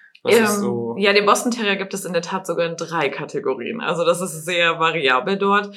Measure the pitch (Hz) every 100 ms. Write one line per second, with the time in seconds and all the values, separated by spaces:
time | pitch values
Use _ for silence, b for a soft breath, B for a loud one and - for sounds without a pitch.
0 | b b - 226 214 202 156 120 233 -
1 | 202 208 202 220 247 226 202 190 190 196
2 | 165 170 170 - - 165 170 165 165 170
3 | 139 - 147 147 131 127 - 120 127 170
4 | 165 175 185 156 156 175 170 160 160 165
5 | 131 127 185 196 196 202 202